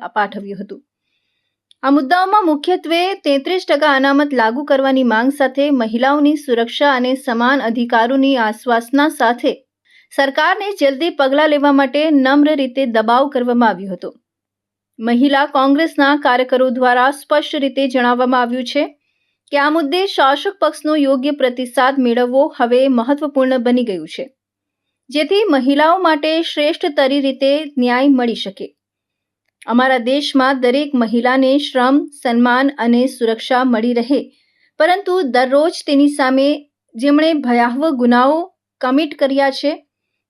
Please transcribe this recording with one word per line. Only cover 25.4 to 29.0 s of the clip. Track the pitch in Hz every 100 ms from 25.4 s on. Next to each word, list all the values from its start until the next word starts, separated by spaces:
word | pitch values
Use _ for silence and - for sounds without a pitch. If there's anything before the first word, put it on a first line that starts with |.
| 427
મહિલાઓ | 269 247 285 311 370
માટે | 339 311 311 320
શ્રેષ્ઠ | 330 - 294 320 359 294
તરી | 269 285
રીતે | 269 262 269 285 302 294
ન્યાય | 247 240 285
મળી | 262 240 202
શકે. | 196 190 - _ _ _